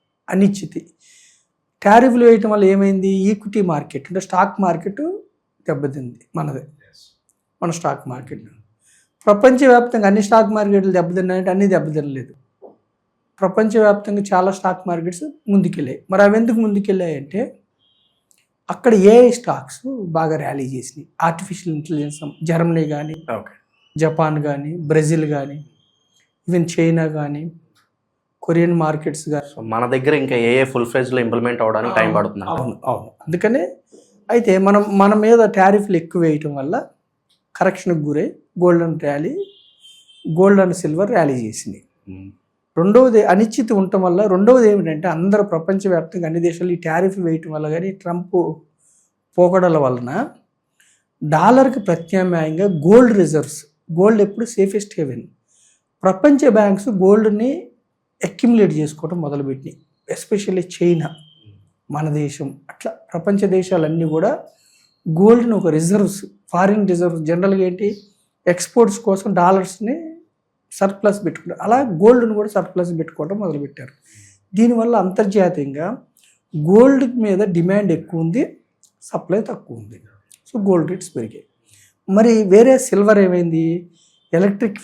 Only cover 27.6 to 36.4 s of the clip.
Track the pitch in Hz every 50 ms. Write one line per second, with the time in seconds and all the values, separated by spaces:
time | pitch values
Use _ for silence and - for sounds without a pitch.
27.6 | _ _ _ _ _ _ _ _ _ _ _ _ _ _ _ _ - - 165 165
28.6 | 170 175 175 170 160 156 156 151 - 160 147 - - - 147 143 143 - - -
29.6 | 110 110 110 113 123 123 127 131 127 143 151 143 135 127 127 120 117 117 120 131
30.6 | 131 131 - 127 117 117 - 135 127 123 127 127 120 113 113 120 117 123 120 117
31.6 | 117 110 110 107 113 120 117 113 110 107 107 104 101 98 - 101 98 - 170 156
32.6 | 127 120 98 - - 135 120 - - - - _ - 156 165 180 - 214 233 277
33.6 | 349 - - - _ _ _ - _ _ _ _ _ - 226 240 214 214 185 190
34.6 | 190 196 202 208 208 208 202 196 190 202 214 214 214 220 233 233 220 202 - 196
35.6 | 185 190 202 208 202 208 190 165 165 165 - 180 170 160 151 147